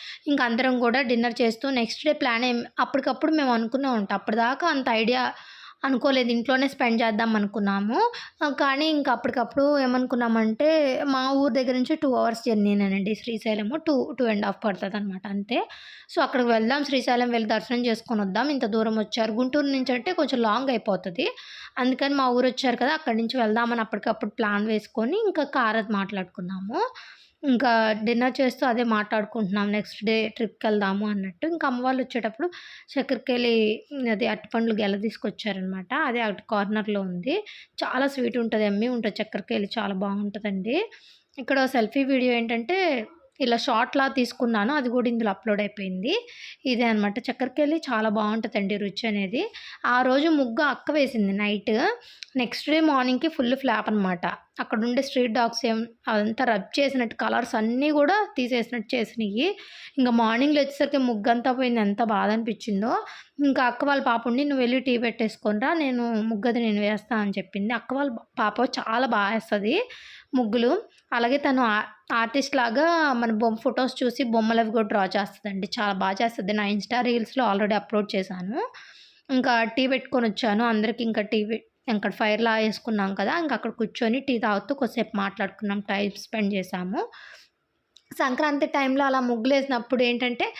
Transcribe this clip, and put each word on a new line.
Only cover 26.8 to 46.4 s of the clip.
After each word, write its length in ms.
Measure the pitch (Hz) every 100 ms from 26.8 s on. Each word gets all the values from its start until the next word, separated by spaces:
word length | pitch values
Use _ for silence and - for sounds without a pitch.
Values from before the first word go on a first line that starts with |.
| 494 - - - _ _
ఇంకా 280 | 285 240 254 226 220
డిన్నర్ 420 | 214 220 233 254 254
చేస్తూ 260 | 254 254 269
అదే 180 | 233
మాట్లాడుకుంటున్నాం, 840 | 240 214 208 220 208 233 190 208 208
నెక్స్ట్ 280 | 208 202 -
డే 120 | 214 220 214
ట్రిప్కి 380 | - 220 - 226
వెళ్దాము 380 | 208 196 196 208
అన్నట్టు. 380 | 202 190 - 320
ఇంకా 200 | 339 285
అమ్మ 140 | 247
వాళ్ళు 180 | 254 262
వచ్చేటప్పుడు 440 | 254 240 220 214 349 - - - -
చక్కెరకేళి, 640 | 277 262 240 - 247 240 226 214 220 - 285 240
అది 160 | 208 226
అరటిపండ్లు 480 | 214 - 233 226
గెల 220 | 214 202 196
తీసుకొచ్చారనమాట. 960 | 220 - 220 175 214 190 185 190 185 285 294
అదే 140 | 240
అటు 240 | 220 202 -
కార్నర్లో 500 | 208 196 214 214 202
ఉంది, 360 | 190 180 226 381 427 - - -
చాలా 300 | - 254 277
స్వీట్ 300 | 269 233 240
ఉంటుంది, 260 | 226 214
యమ్మీ 240 | 208 202 240
ఉంటుంది 280 | 240 214 190
చక్కెరకేళి, 540 | 208 208 - 226 202
చాలా 240 | 226 202 190
బాగుంటుందండి. 800 | 196 202 202 202 214 196 196 311 427 - - - _ -
ఇక్కడ 260 | 240 269
సెల్ఫీ 400 | 262 262 214 277
వీడియో 300 | 269 262 247
ఏంటంటే 420 | 240 233 233 233 370 359 254 214 - _ -
ఇలా 160 | 254 233
షార్ట్లా 520 | 269 226 247 277 269
తీసుకున్నాను, 640 | 269 240 - 233 226 208
అది 140 | 294 247
కూడా 200 | 247 240
ఇందులో 220 | 233 220
అప్‌లోడ్ 300 | 196 220 202
అయిపోయింది. 540 | 202 - 190 185 220 440 480 -